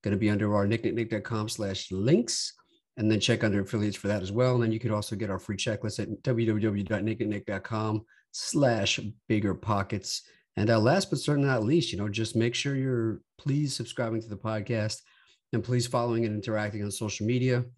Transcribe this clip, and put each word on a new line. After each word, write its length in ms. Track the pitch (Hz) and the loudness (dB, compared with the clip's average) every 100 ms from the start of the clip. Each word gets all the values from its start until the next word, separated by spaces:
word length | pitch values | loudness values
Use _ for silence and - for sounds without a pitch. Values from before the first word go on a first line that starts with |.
gonna 140 | 104 101 | 0 2
be 120 | 107 | 2
under 240 | 104 104 | 2 2
our 140 | 104 101 | 2 2
nick 160 | 113 | 2
nick 120 | 113 110 | 0 -2
nick 160 | 113 | -2
dot 120 | 110 | -4
com 240 | - 110 107 | -2 -4 -2
slash 460 | - 101 95 - | -4 -4 -4 -6
links. 580 | 92 107 185 240 - - - _ _ _ - | -2 4 4 4 -2 -4 -10 _ _ _ -2
And 140 | 107 | 2
then 80 | 107 | 2
check 240 | - 113 | 4 2
under 160 | 113 101 | 4 0
affiliates 380 | 95 110 104 101 | 0 0 -2 -2
for 100 | 98 | -2
that 140 | 104 | -2
as 100 | 92 | -2
well. 220 | 104 127 | 0 2
And 100 | 123 | 4
then 80 | 113 | 2
you 80 | 110 | 0
can 120 | 117 | -2
also 260 | 104 101 104 | -2 -2 -6
get 120 | 104 | -4
our 80 | 95 | -4
free 200 | - 98 | -4 -4
checklist 420 | - 107 110 107 | -2 -2 -4 -6
at 240 | 107 110 | -6 -4
w 240 | - 117 113 | -2 0 2
w 180 | 107 107 | 2 2
w 160 | 101 95 | 0 -2
dot 180 | 104 | -2
nick 160 | 107 113 | -2 -2
nick 80 | 107 | -2
nick 180 | 104 - | -4 -4
dot 200 | 98 - | -8 -4
com 400 | 110 110 107 - _ _ | -2 0 -2 -4 _ _
slash 720 | - - 156 135 113 101 - 104 - _ | -10 -2 4 4 4 0 0 -4 -12 _
bigger 260 | 110 101 | 2 2
pockets. 680 | 90 104 104 95 101 - - - _ _ - | -2 -2 -2 0 -4 -4 -8 -10 _ _ -2
And, 140 | 107 | 4
uh, 100 | 113 | 6
last 300 | 110 180 190 | 6 4 2
but 100 | 143 | -2
certainly 300 | - 147 139 | 0 2 2
not 160 | 127 110 | 2 4
least, 260 | 165 - | 2 2
you 60 | 90 | -2
know, 100 | 104 | -4
just 300 | 104 110 113 | -2 -2 2
make 180 | 117 120 | 2 0
sure 180 | 139 | -2
you're 460 | 139 131 123 113 104 _ _ | -2 0 0 0 -4 _ _
please 380 | 147 139 147 - | -2 0 0 -4
subscribing 460 | 113 - 117 113 | -8 -4 -2 -2
to 80 | 113 | -6
the 80 | 104 | -8
podcast 600 | 110 110 101 113 107 - _ _ _ _ _ | -4 -4 -2 0 0 -4 _ _ _ _ _
and 100 | 117 | -4
please 240 | 107 123 120 | 0 0 2
following 380 | 127 120 113 | 0 0 0
and 120 | 113 104 | 0 -2
interacting 480 | 110 107 104 104 | -2 -2 -2 -4
on 80 | 101 | -6
social 360 | 98 110 - 107 | -4 -6 -2 0
media. 380 | 123 127 120 123 | 2 2 2 -2